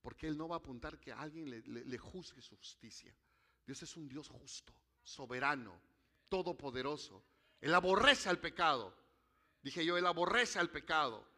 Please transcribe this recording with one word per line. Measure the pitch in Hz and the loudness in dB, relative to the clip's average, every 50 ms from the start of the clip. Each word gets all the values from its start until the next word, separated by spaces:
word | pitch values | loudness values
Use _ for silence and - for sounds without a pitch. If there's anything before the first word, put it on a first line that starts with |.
porque | _ 123 - _ - 160 | _ -14 -14 _ -6 -6
Él | 156 147 | -4 -4
no | 156 | -4
va | 165 170 | -4 -6
a | 165 | -6
apuntar | 156 - 131 120 117 151 151 151 | -6 -8 -12 -10 -10 -12 -12 -12
que | - - 120 | -16 -14 -12
alguien | 110 139 156 151 160 160 143 | -10 -10 -10 -10 -10 -10 -10
le, | 123 113 110 | -10 -10 -10
le, | - 117 117 - | -10 -10 -10 -8
le | - 127 120 | -8 -10 -10
juzgue | - - - 185 170 - - 135 | -10 -12 -14 -14 -14 -14 -18 -20
su | 117 - - | -20 -20 -20
justicia. | _ - - - _ - 117 - - - 92 - _ _ _ _ _ _ _ _ _ _ | _ -18 -18 -18 _ -20 -18 -18 -18 -20 -20 -20 _ _ _ _ _ _ _ _ _ _
Dios | - 135 - - | -14 -12 -12 -12
es | 156 - | -12 -12
un | 170 160 139 | -12 -12 -10
Dios | 127 147 147 - | -10 -12 -12 -12
justo, | 123 123 127 135 - - - - - _ _ _ _ _ _ | -18 -20 -16 -14 -14 -14 -14 -16 -20 _ _ _ _ _ _
soberano, | - - - 139 117 123 123 131 139 147 139 120 104 87 85 _ _ _ _ _ _ _ _ _ _ | -16 -12 -12 -8 -6 -4 0 2 2 2 2 -2 -10 -14 -18 _ _ _ _ _ _ _ _ _ _
todopoderoso. | - 190 180 175 170 175 - 139 120 127 127 139 151 143 - - 98 95 _ _ _ _ _ _ _ _ | 0 0 2 0 -2 -4 -6 -6 -4 -2 -2 -2 -2 -4 -6 -12 -16 -20 _ _ _ _ _ _ _ _
Él | - 143 160 | 2 6 6
aborrece | 180 180 185 190 190 226 277 277 - - 202 | 6 8 6 6 8 8 8 6 6 6 2
al | 180 175 | 2 2
pecado. | - 170 - - 175 160 147 127 110 92 - _ _ _ _ _ _ _ _ _ _ _ _ _ | 0 -6 -2 2 4 4 4 4 0 -6 -12 _ _ _ _ _ _ _ _ _ _ _ _ _
Dije | _ 180 - 175 165 | _ -8 -4 0 0
yo, | 165 175 175 | 2 2 4
Él | 175 | 4
aborrece | 180 170 160 175 170 190 233 247 - - 196 | 2 2 2 2 2 4 2 2 2 2 0
al | 175 165 | 0 0
pecado. | - 156 - - 170 156 151 131 113 104 104 - _ | 0 -8 -4 0 2 2 2 2 -2 -6 -14 -18 _